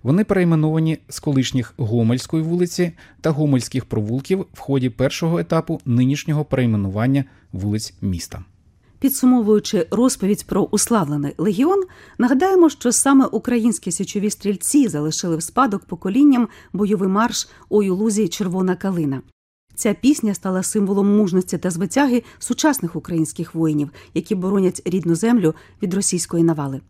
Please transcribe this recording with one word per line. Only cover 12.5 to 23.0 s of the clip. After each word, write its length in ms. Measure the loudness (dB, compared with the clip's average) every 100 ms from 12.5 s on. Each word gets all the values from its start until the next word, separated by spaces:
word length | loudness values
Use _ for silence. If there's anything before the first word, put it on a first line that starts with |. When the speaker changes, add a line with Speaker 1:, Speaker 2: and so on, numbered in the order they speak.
| 6 4
Speaker 2:
що 220 | 4 -2
саме 340 | 0 4 4
українські 680 | 4 0 -2 0 0 -2 -6
січові 380 | -6 -4 -2 -4
стрільці 580 | -2 -4 -4 0 2 2
залишили 500 | 0 -4 -4 -2 -4
в 40 |
спадок 460 | -2 0 0 -2 -8
поколінням 580 | -8 -2 4 6 6 0 -4 -10
бойовий 360 | -4 0 0 0
марш 380 | 2 0 -2 -10 -16 0
«Ой 200 | 0 2
у 60 |
лузі 320 | 0 0 0 -2
червона 480 | -2 -4 0 -2
калина». 460 | -2 -4 -2 -2 -4 -10 _ _ _ _
Ця 180 | -4 -4
пісня 400 | 2 2 2 -2
стала 300 | -2 -4 -4
символом 540 | -2 -2 0 2 2 2
мужності 400 | 2 0 -2 -4
та 120 | -4
звитяги 540 | -4 -2 0 2 0 -4 -18
сучасних 560 | -8 0 0 0 -6
українських 600 | -8